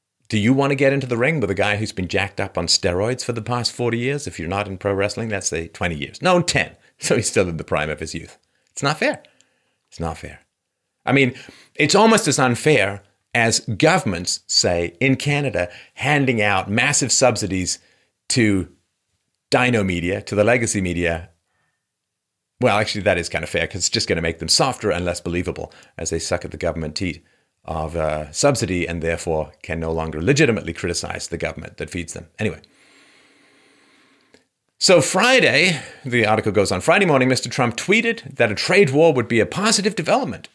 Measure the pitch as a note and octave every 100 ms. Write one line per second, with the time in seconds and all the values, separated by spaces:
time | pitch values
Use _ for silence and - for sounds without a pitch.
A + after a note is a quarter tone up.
0 | _ _ - A2 G#2+ C3+ C#3 C#3 C3+ C#3
1 | B2+ A#2 C3 D#3+ G2 F#2+ G2+ G2+ G#2+ -
2 | F2+ F#2+ G2 - G2 - E2+ - F#2 F2+
3 | A2 B2+ - A#2 G#2+ B2 A2 - A#2+ A#2
4 | B2 C#3+ C#3 F2+ E2 G2 G2+ F#2 G2+ G2
5 | G2+ - A2+ G2 - E2 E2 - F2+ D2+
6 | C#2 - F3+ F3+ - C3+ D#2+ - _ _
7 | - C#3+ - A2 F#2 D#2+ - D#2+ D2+ D2+
8 | D#2+ E2 D#2 - _ _ _ - C#3 D3+
9 | C4+ - _ _ _ _ _ _ _ -
10 | E2 D#2 D2+ D2 _ _ _ _ _ _
11 | - C3+ B2+ - - - _ - D3+ G3
12 | A3 G#3+ D3+ C#3 B2+ A#2 D#3 C3+ G2 G2+
13 | _ _ _ A#2+ A2+ - - G2+ D3+ F#3
14 | A2 F2 F2 - - - G2+ F2 F2 -
15 | C3+ C3 D3 C#3+ C#3 F2 F2 - - -
16 | C#3+ D3 C3 A2+ G#2 F#2+ G2 A2 C3+ C#3
17 | B2+ - B2+ A2+ G2+ F#2 F2 - _ _
18 | _ _ - B2+ A2 F#2+ E2+ _ _ _
19 | _ _ _ _ - B2+ B2 A2+ F#2+ F2
20 | E2+ G#2 - G2+ G#2 B2+ A2+ G#2 F2+ E2+
21 | E2+ E2 F2 _ _ _ _ _ _ _
22 | _ _ _ _ _ - A#2+ G2+ G#2+ G#2+
23 | F#2+ F2 E2+ D#2+ E2 E2+ E2 F#2 - A2+
24 | - E2+ E2 - D#2+ - C#3 - G#2+ E2+
25 | F2+ F2 - E2+ F2+ D#2+ D#2+ - - -
26 | E2 E2 - F2 E2 D#2+ E2+ E2 D#2 -
27 | F#2 D2+ _ _ _ _ - D#2+ D#2 E2
28 | D#2 D2+ D2 D2+ C#3+ A#2+ F#2 F2+ D#2+ E2+
29 | E2 E2 E2+ D#2 D2+ - - E2 E2 E2
30 | D#2+ D2+ F2+ D3 C#3 G2+ D#2+ E2 F2+ E2+
31 | E2 E2+ - E2 D#2+ D2+ D#2+ - D#2 F2
32 | E2 - E2 - G#2+ D#2+ _ _ _ _
33 | _ _ _ _ _ _ _ _ _ _
34 | _ _ _ _ _ _ _ - - F3
35 | - F#3 A#3+ C4 C#3+ C3+ F#3 C#3+ - -
36 | C3 A#2+ G#2+ A2 G#2+ G2+ F#2+ F#2 D#3 F#3+
37 | F#3 C3+ B2+ B2+ B2 - A#2+ - - A3
38 | A#3 A3+ - - A#2 G2+ - F#3 D#3+ C#3+
39 | E3+ B2+ A2 A#2 G2+ E3+ A3 A3 G3 -
40 | D#3 A#3 G3 E2+ -